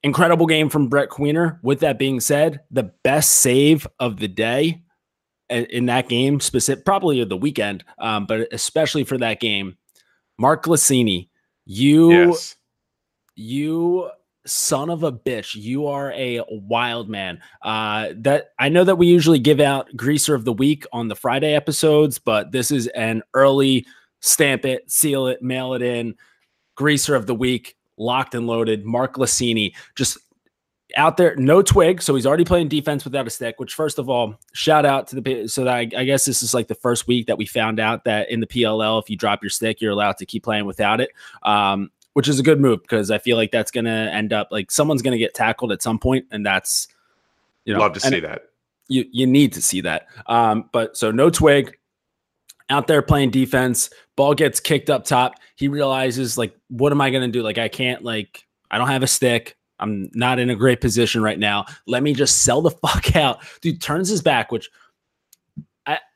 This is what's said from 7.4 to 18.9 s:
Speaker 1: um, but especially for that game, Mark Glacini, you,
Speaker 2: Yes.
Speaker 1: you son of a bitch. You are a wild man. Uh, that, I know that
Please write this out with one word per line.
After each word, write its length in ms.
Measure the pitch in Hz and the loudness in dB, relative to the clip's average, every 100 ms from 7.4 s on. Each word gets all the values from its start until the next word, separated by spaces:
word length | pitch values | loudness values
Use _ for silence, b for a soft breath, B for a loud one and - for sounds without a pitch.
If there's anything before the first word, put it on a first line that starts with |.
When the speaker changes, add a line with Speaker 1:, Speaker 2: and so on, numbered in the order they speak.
| 139 135 101 98 b b | -2 -2 -4 -4 b b
Speaker 1:
um, 280 | 113 107 101 | -4 -4 -2
but 220 | 110 113 | -4 -4
especially 520 | 117 - 160 151 151 | -6 -4 0 0 0
for 120 | 123 131 | -2 -2
that 200 | 117 107 | -2 0
game, 380 | 113 101 98 - _ _ _ _ _ - | 0 0 -4 -10 _ _ _ _ _ 0
Mark 260 | 127 156 | 2 2
Glacini, 640 | 160 156 - 131 113 90 - _ _ _ | 2 2 4 2 2 0 -6 _ _ _
you, 460 | - 98 135 151 165 | -14 0 4 6 8
Speaker 2:
Yes. 460 | 175 175 165 - - _ _ _ _ _ _ _ - | 8 6 2 -6 -18 _ _ _ _ _ _ _ -18
Speaker 1:
you 760 | 110 135 151 165 175 180 170 - _ _ | -8 -6 -4 -2 0 0 -4 -14 _ _
son 460 | - - - 143 151 | -8 -6 -2 -2 -2
of 140 | 170 | -2
a 80 | 156 | -4
bitch. 420 | 120 - 117 98 | -4 -6 -6 -8
You 320 | 107 107 131 147 | -12 -6 -4 -4
are 240 | 139 139 | -4 -8
a 280 | 113 127 117 - | -6 -6 -6 -8
wild 600 | 110 98 117 123 117 107 | -12 -4 -2 -2 -4 -8
man. 320 | 104 95 87 b b | -8 -8 -10 b b
Uh, 460 | - 110 107 107 104 95 | -6 -4 -2 -4 -6 -2
that, 380 | 120 143 - - | 0 0 -2 -4
I 120 | 135 | 2
know 120 | 170 | 4
that 140 | 180 | 4